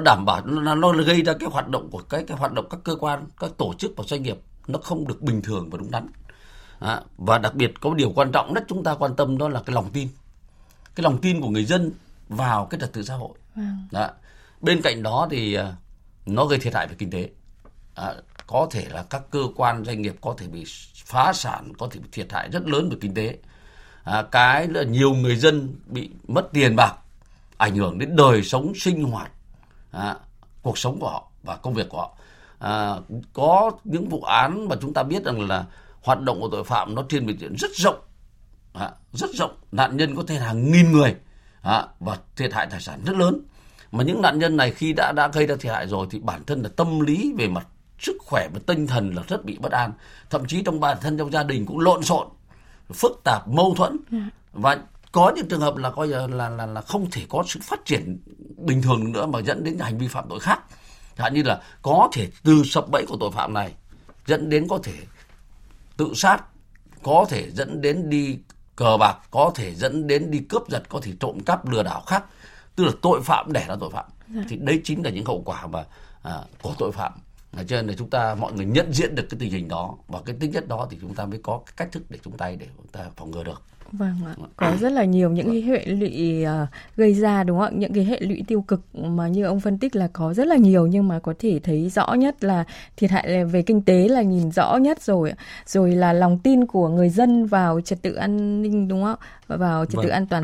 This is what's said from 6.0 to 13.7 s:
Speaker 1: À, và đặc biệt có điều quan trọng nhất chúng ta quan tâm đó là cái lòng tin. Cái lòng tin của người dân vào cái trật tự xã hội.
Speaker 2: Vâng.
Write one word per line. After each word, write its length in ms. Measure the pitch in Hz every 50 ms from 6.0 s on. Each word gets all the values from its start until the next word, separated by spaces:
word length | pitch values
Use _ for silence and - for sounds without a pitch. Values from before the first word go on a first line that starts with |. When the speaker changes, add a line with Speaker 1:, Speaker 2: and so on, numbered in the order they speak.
| 117 - - - - - - - - - - - - - - -
Speaker 1:
À, 220 | - 107 113 110 - - - -
và 200 | 92 104 113 117
đặc 180 | 104 113 139
biệt 180 | 139 123 113 - -
có 120 | - 151 165
điều 180 | 151 131 104 90
quan 160 | 139 139 131
trọng 220 | 139 147 - - 165
nhất 120 | 226 214 -
chúng 160 | 175 190 -
ta 120 | 160 147
quan 200 | 139 143 135 127
tâm 220 | 147 143 131 135 131
đó 120 | 147 151
là 120 | 139 117 -
cái 80 | - 123
lòng 160 | 117 92 98 98
tin. 140 | 143 143 131 - - - - - _ - - _ - - - _ - - - - -
Cái 40 | 165
lòng 180 | 156 131 123
tin 200 | - 185 180 160
của 80 | 135 107
người 160 | 104 110 107
dân 260 | 110 175 180 175 160 175 - - - - - - -
vào 360 | - - 131 123 113 104 98
cái 140 | - 170 143
trật 140 | 127 - -
tự 100 | 113 101
xã 120 | 117 131
hội. 140 | 127 113 - - - - - -
Speaker 2:
Vâng. 320 | 220 208 202